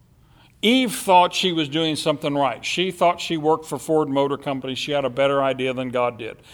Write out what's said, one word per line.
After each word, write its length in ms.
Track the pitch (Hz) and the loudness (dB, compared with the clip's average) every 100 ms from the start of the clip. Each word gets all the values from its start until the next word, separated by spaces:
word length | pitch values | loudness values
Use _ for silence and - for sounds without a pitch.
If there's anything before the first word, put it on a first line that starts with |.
| _ _ _ _ _ _ | _ _ _ _ _ _
Eve 320 | 208 254 247 | 2 4 2
thought 400 | - 196 180 175 | -2 4 6 6
she 180 | - 185 | 2 0
was 160 | 160 147 | 0 -2
doing 260 | 156 160 | 0 -2
something 380 | 147 165 143 147 | 0 -2 -2 -2
right. 320 | 143 135 107 | 0 0 -2
She 260 | - - 185 | -6 -4 -2
thought 300 | 180 175 175 | 2 2 2
she 160 | - 165 | -4 -2
worked 300 | 151 156 - | 0 0 -2
for 120 | 143 | -8
Ford 300 | - 156 143 | 0 0 2
Motor 300 | 139 139 143 | 0 0 -2
Company. 360 | 147 135 131 | -6 -6 -6
She 180 | 127 - | -8 -4
had 120 | 143 | -2
a 60 | 131 | -2
better 320 | 123 139 139 | 0 2 2
idea 320 | 135 127 131 | 0 0 -2
than 160 | 127 127 | -4 -4
God 260 | 123 120 117 | -2 -2 -4
did. 220 | 110 - - | -12 -14 -20